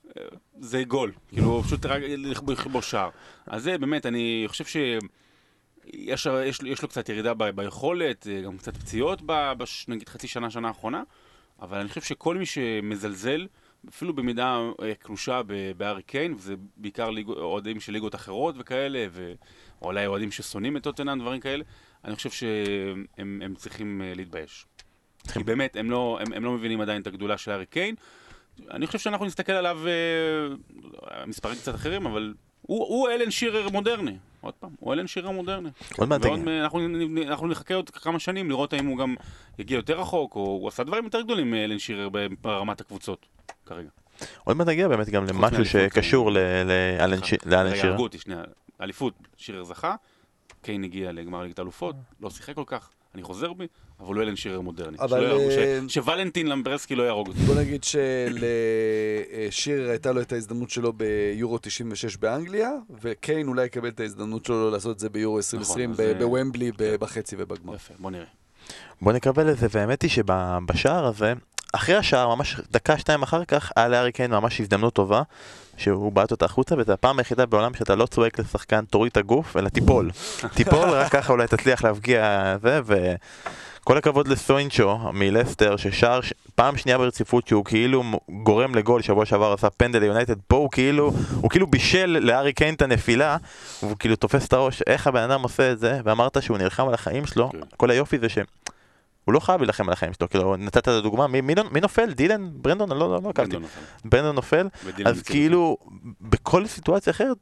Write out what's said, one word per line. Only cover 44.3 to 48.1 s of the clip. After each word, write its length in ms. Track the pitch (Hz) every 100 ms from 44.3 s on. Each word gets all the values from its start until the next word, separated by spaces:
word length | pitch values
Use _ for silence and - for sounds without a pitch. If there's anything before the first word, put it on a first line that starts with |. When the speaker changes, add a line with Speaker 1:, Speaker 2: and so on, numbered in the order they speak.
| -
Speaker 2:
עוד 140 | - 135
מעט 100 | 170
נגיע 200 | 160 190
באמת 220 | 113 107
גם 120 | 104
Speaker 1:
חוץ 100 | 95
Speaker 2:
למשהו 260 | 95 107 117
Speaker 1:
מאליפות, 80 | 107 104 98
Speaker 2:
שקשור 380 | - - 135 110
Speaker 1:
אה, 40 | 98 92 92
Speaker 2:
ל-, 40 | 92
לאלן 500 | 92 92 90 92 95
Speaker 1:
סליחה, 100 | 95
Speaker 2:
ש-, 180 | - 80
לאלן 220 | 90 92
Speaker 1:
רגע, 80 | 98
Speaker 2:
שירר. 160 | 95
Speaker 1:
הרגו 120 | 101
אותי, 140 | 117